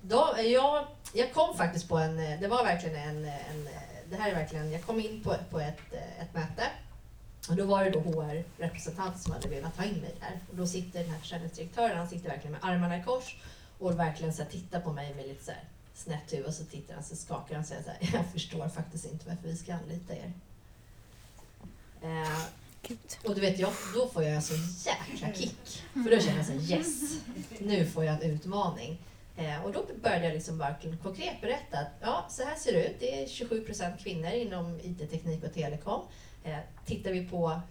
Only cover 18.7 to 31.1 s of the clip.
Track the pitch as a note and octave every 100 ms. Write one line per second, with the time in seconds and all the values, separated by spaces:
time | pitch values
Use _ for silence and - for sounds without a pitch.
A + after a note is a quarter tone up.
18.7 | - D#3+ E3 - D#3+ - E3+ E3 E3 -
19.7 | F3 D#3 F3 - E3+ F3 F3 - - -
20.7 | - - - - - - - - - -
21.7 | - - - D#3+ D#3+ D#3 D#3 E3 - -
22.7 | - - A#3+ - - A3 G3 G3 F#3 F#3
23.7 | F3+ F#3+ G#3+ B3+ F3 D3+ D3+ D#3 D#3+ F3
24.7 | - - - - - G#3+ G3 - - -
25.7 | - - C#4 A3+ A3 G3 - - C#3 D#3+
26.7 | F#3 E4 C4+ D4 D#4 A#3 F#3 - A3 G3+
27.7 | G3 D#3+ D#3+ D#3 D3+ E3 D3+ F3+ G3+ F3+
28.7 | A2+ A#2+ E3+ - - - - D#3 D3 F3+
29.7 | A#3+ - - A3+ F3+ E3 D#3 F3 D#3+ C#3+
30.7 | D#3 D#3+ E3 F#3+